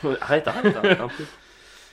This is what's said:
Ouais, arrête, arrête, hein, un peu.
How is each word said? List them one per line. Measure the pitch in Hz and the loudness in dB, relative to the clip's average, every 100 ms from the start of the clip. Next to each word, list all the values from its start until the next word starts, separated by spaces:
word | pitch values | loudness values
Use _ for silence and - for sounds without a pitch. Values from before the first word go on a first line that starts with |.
Ouais, | 147 131 | -2 -2
arrête, | - 151 156 | 0 0 0
arrête, | 240 208 - | 2 2 2
hein, | 202 180 | 2 0
un | 123 | 0
peu. | - 151 - - - - - - | -8 -14 -16 -20 -20 -20 -20 -20